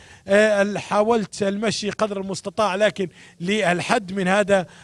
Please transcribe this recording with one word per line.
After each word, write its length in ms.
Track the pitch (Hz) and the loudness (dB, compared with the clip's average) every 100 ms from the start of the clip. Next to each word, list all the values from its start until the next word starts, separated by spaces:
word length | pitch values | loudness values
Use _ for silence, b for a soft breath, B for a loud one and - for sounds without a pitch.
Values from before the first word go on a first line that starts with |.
| B B - | B B 2
آه، 340 | 202 214 202 | 4 4 2
ال-، 160 | 202 185 | 0 -2
حاولت 640 | - 202 214 233 190 - | -2 0 2 0 -2 -4
المشي 460 | 196 202 220 - 208 | -4 -2 -4 -4 -6
قدر 320 | - 214 196 | -4 -4 -4
المستطاع، 540 | 190 180 202 196 208 190 | -6 -8 -8 -2 0 2
لكن 320 | 208 - 180 B B B | 0 0 -8 B B B
للحد 720 | 175 214 180 175 - 233 185 | -2 0 2 0 0 -2 -2
من 140 | 196 180 | -4 0
هذا، 380 | 202 196 196 175 B | 2 2 2 0 B